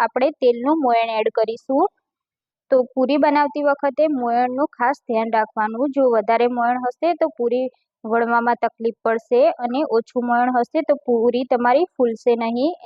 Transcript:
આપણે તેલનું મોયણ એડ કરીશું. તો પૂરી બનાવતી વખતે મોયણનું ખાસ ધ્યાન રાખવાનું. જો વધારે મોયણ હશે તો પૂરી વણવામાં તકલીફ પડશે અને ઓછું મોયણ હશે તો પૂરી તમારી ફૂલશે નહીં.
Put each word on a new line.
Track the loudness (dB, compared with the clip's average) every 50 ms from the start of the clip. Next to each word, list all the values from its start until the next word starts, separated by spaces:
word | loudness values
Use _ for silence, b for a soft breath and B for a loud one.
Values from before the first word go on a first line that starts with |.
| -2
આપણે | -2 -2 0 -2 -2 0 0
તેલનું | 0 0 0 2 0 -2 0 0 2
મોયણ | 0 2 0 0 -2 -2
એડ | -2 -2 -2 0 -2
કરીશું. | -2 -2 -4 -8 _ -2 0 0 0 0 _ _ _ _ _ _ _ _ _ _ _ _ _ _ _ 0
તો | 2 2 0 0
પૂરી | -2 -2 0 0 2 2 2
બનાવતી | 2 2 2 0 0 -2 -2 0 0
વખતે | 0 0 -2 -4 0 0 0 0 0 -2
મોયણનું | -2 -2 0 0 0 -2 -2 -2 -4 -4 _
ખાસ | -2 -2 -2 -2 -2 _ -4
ધ્યાન | -2 -2 -2 0 0 0
રાખવાનું. | -2 -2 -2 -4 -4 -4 -2 -2 -4 -2 0
જો | 2 2 2 2
વધારે | 2 2 2 2 2 2 0 0 0
મોયણ | -2 -2 -2 -2 -4
હશે | -6 -6 -2 -2 -2 0 0
તો | -2 -2 -2
પૂરી | -2 -2 0 0 0 -2 -4 _ _ _ _ _ _ -6
વણવામાં | -2 0 0 0 2 0 0 0 0 -2 -2 -2
તકલીફ | -6 _ -4 -6 -6 -4 _ -2
પડશે | -2 -2 -2 -2 0 2 4 4 2 2 -2 -6
અને | -4 -4 -2 -2 0 0 -2
ઓછું | -2 _ -6 -4 -2 0
મોયણ | 0 0 2 2 0
હશે | 0 -2 0 -2 -2 0 0
તો | -2 -2 -2
પૂરી | -2 0 2 2 2 0 0 -2 -2
તમારી | -2 0 2 2 2 2 0 0
ફૂલશે | _ -2 -2 -2 -2 -2 0 0 0 0 -2
નહીં. | -4 -4 -2 -2 -2 -4 -6 -8